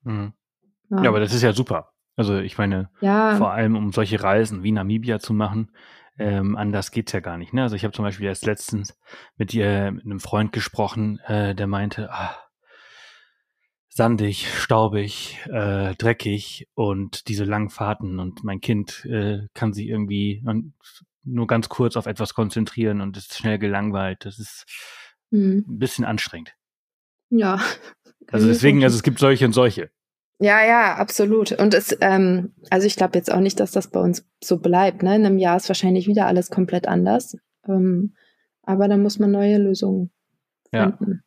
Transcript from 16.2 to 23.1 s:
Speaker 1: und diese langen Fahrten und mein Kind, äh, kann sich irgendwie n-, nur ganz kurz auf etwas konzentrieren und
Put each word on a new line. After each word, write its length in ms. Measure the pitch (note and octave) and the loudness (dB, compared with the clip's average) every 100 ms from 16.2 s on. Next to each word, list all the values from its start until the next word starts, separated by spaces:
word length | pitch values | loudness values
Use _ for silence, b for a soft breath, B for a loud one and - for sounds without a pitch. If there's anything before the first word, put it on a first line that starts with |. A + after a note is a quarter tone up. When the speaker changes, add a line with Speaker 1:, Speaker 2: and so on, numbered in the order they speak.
| A2 G#2 - - - | -2 -4 -6 -18 -16
Speaker 1:
und 540 | - G#2+ G2 G2 - - | -4 -2 -2 -6 -10 -8
diese 180 | G2+ G2+ | -4 -2
langen 240 | G#2+ G#2 | -2 -4
Fahrten 500 | - G#2 G#2+ G2 F2+ | -4 -4 -4 -6 -6
und 240 | F2+ - | -8 -8
mein 160 | G#2+ G2 | -8 -8
Kind, 440 | - G#2+ G2+ - - | -2 -2 -2 -12 -8
äh, 420 | A2+ G2+ G2+ G2+ | -4 -2 -4 -8
kann 200 | - A2+ | -6 -4
sich 140 | G2+ A2 | -4 -6
irgendwie 560 | A2 G#2 G2+ G2+ G2+ A#2+ | -4 -4 -2 -4 -4 -4
n-, 280 | A2 D#3 _ B B _ _ | -6 -6 _ B B _ _
nur 240 | C#3 A#2+ A#2 | -8 -6 0
ganz 220 | A#2 A2+ | 0 -2
kurz 260 | - A#2+ A#2 | -2 0 0
auf 100 | G#2+ | -6
etwas 280 | G#2+ G#2+ | -6 -6
konzentrieren 680 | - A2 A2+ A2 - A2 G2+ | -2 -4 -2 -4 -2 -2 -2
und 140 | G2 | -6